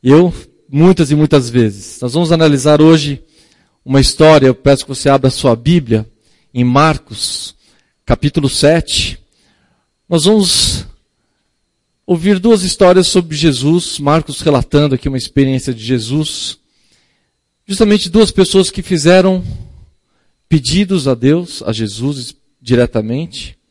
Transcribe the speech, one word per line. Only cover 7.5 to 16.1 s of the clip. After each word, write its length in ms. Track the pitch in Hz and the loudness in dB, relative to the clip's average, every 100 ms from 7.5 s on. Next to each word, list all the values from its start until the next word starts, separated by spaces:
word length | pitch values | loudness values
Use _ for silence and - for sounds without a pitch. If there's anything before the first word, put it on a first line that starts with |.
| _ _ _ _ _ - | _ _ _ _ _ -6
capítulo 420 | - 147 170 139 | -2 -2 -2 -4
sete. 720 | - 143 165 - - - - _ _ _ _ _ _ _ _ _ | 0 2 2 -2 -6 -6 -10 _ _ _ _ _ _ _ _ _
Nós 160 | 170 | -2
vamos 600 | 156 214 185 - - - - - _ _ _ _ _ _ _ _ _ _ - | 2 2 0 -2 -2 -4 -12 -20 _ _ _ _ _ _ _ _ _ _ -4
ouvir 340 | 175 175 190 | -2 0 0
duas 240 | 208 220 | 2 2
histórias 440 | 180 - 185 185 180 | 0 2 4 4 2
sobre 280 | 190 170 151 | 0 -2 -2
Jesus, 640 | 160 127 139 170 - - | -2 0 -2 -2 -4 -6
Marcos 400 | 143 160 - 135 | -2 -2 -2 -6
relatando 560 | 160 139 120 143 147 131 | -2 0 0 0 0 -2
aqui 140 | - | -4
uma 80 | 135 | -8
experiência 560 | - - 135 131 127 | -6 -2 0 0 -6
de 100 | 117 | -10
Jesus. 760 | 110 127 110 | -4 -4 -4